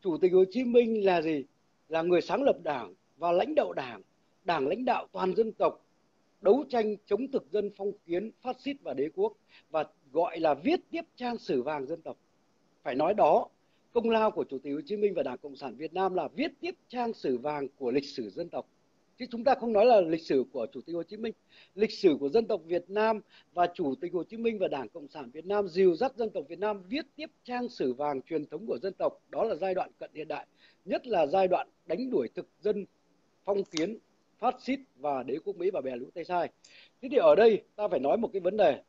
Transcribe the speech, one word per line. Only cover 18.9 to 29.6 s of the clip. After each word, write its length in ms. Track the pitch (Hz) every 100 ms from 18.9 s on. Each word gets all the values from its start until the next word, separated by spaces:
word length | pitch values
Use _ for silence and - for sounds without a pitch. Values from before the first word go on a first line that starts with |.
| _ _ _
Chứ 80 | 247
chúng 140 | 233
ta 100 | 240
không 180 | 247 233
nói 140 | 214 233
là 140 | 220
lịch 220 | 165 165
sử 220 | - 139 123
của 140 | 135 110
Chủ 80 | 131
tịch 140 | 120
Hồ 80 | 170
Chí 140 | 165 214
Minh. 160 | 226 - _ - -
Lịch 180 | 185 214
sử 240 | - 190 135
của 80 | 139
dân 180 | 208 226
tộc 140 | 208
Việt 260 | 160 175 175
Nam 300 | 202 220 220 - - _
và 140 | - 175
Chủ 200 | - 151 131
tịch 120 | 175
Hồ 120 | 170
Chí 120 | 160 226
Minh 220 | 226 214
và 100 | 175
Đảng 200 | 143 123
Cộng 200 | 170 143
sản 220 | 156 120
Việt 160 | 156 165
Nam 220 | 202 202
dìu 260 | 160 190
dắt 220 | 165 262 214
dân 140 | 220
tộc 140 | 190 147
Việt 100 | 170
Nam 240 | 208 202 180
viết 180 | 262 320 -
tiếp 140 | 302 _
trang 240 | - 247 247
sử 240 | - 143
vàng 300 | 123 147 135
truyền 240 | - 160 147
thống 200 | 156 226
của 120 | 139
dân 140 | 180 185
tộc. 240 | 160 - _
Đó 160 | 139
là 100 | 220
giai 200 | 165